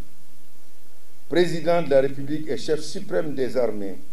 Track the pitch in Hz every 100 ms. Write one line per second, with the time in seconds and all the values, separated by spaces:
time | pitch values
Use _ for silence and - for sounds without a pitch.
0 | - - - - - - - - - -
1 | - - - 156 175 170 160 170 151 135
2 | 135 135 139 156 156 117 - 151 147 -
3 | - 180 160 135 123 127 113 104 98 90
4 | -